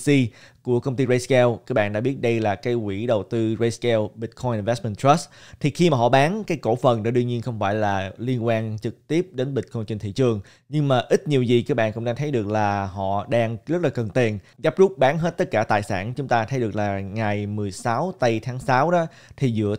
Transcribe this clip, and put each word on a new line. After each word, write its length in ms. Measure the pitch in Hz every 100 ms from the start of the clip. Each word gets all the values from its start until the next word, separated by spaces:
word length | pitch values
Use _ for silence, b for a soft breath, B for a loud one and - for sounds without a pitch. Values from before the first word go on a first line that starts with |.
C 40 | - 143 120 B B B
của 180 | - 123
công 160 | 139 123
ty 100 | 127
Grayscale. 500 | 123 123 131 123 113 -
Các 60 |
bạn 180 | 120 104
đã 80 | 104
biết 200 | 127 135
đây 200 | 120 117
là 140 | 107
cái 200 | 95 123 120
quỹ 220 | 104 98 120
đầu 180 | 110 95
tư 240 | 117 113
Grayscale 540 | 110 117 110 120 113 107
Bitcoin 380 | - 113 - 127
Investment 460 | 113 101 120 113 104
Trust. 300 | 135 160 - B B B
Thì 100 | 151
khi 200 | - 170
mà 60 | 135
họ 120 | 120
bán 360 | 131 147 214
cái 120 | 196 156
cổ 200 | 113 123
phần 260 | 135 117
đó, 80 | 107
đương 160 | 123 123
nhiên 160 | 120
không 160 | 113 113
phải 160 | 101
là 380 | 107 104 98 95 -
liên 300 | 117 127 117
quan 320 | 113 110 107
trực 280 | 117 - _
tiếp 220 | 156 180
đến 220 | 127 131
Bitcoin 300 | 131 - 120
trên 140 | 107 107
thị 140 | 104
trường. 280 | 98 131 107 b b _
Nhưng 200 | 151 143
mà 100 | 127
ít 300 | - - -
nhiều 140 | 139
gì 200 | 123 120
các 140 | - -
bạn 160 | 110
cũng 120 | 110
đã 100 | 117
thấy 160 | 120 147
được 160 | 131 101
là 400 | 107 104 101 98
họ 400 | 95 98 101 -
đang 280 | 120 113 113 -
rất 160 | 170
là 60 | 160
cần 200 | - 110
tiền, 300 | 127 117 104 b b
gấp 180 | - -
rút 220 | 190 -
bán 200 | 131 160
hết 180 | 165 -
tất 140 | 185
cả 140 | 107
tài 180 | 110 107
sản. 320 | 104 95 104
Chúng 140 | 127 135
ta 160 | 120
thấy 160 | 110 135
được 160 | 113 101
là 240 | 104 98
ngày 460 | 98 101 107 104 104
mười 240 | 104 101
sáu 420 | 92 120 117 175 180
tây 220 | 123 113
tháng 180 | 117 123
sáu 320 | - 127 156
đó, 160 | 175 165 B B -
thì 160 | 135
dựa 220 | 107 104